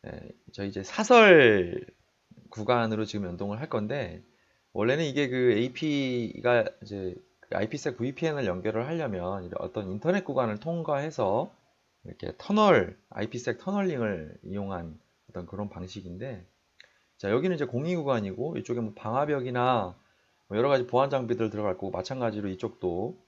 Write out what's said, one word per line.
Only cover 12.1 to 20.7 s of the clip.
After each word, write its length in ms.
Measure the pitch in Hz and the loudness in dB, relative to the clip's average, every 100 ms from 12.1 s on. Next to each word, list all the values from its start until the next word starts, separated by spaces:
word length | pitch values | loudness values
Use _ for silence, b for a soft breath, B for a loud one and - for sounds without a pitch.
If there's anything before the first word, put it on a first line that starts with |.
| - - - | -12 -10 -10
터널, 600 | - 208 214 143 92 - _ | 0 4 6 6 4 -6 _
아이피색 480 | - 107 123 127 117 | -8 -6 -4 -6 -6
터널링을 800 | - 202 190 143 110 92 76 - | -4 -2 -2 -2 -2 -4 -8 -14
이용한 540 | 92 101 98 92 82 78 _ _ - | -10 -8 -6 -6 -8 -14 _ _ -14
어떤 160 | 95 85 | -12 -10
그런 220 | 95 101 | -8 -8
방식인데, 760 | 90 90 104 90 90 131 107 92 _ _ _ b b b _ | -10 -12 -12 -14 -12 -12 -12 -16 _ _ _ b b b _
자, 140 | 98 | 0
여기는 240 | 117 180 | 2 2
이제 100 | 170 | 0
공유 320 | 135 117 160 175 | -2 -2 -2 -2
구간이고 580 | 139 120 101 95 127 120 | 0 -2 -2 -4 -6 -6
이쪽에 220 | - 120 | -4 -4
뭐, 120 | 110 | -4
방화벽이나 1000 | - 107 123 147 143 127 123 123 123 92 87 b b b b _ | -6 -4 -2 0 -2 -2 0 2 2 -2 -10 b b b b _
뭐, 100 | 104 | 0
여러 100 | |
가지 180 | 135 | 4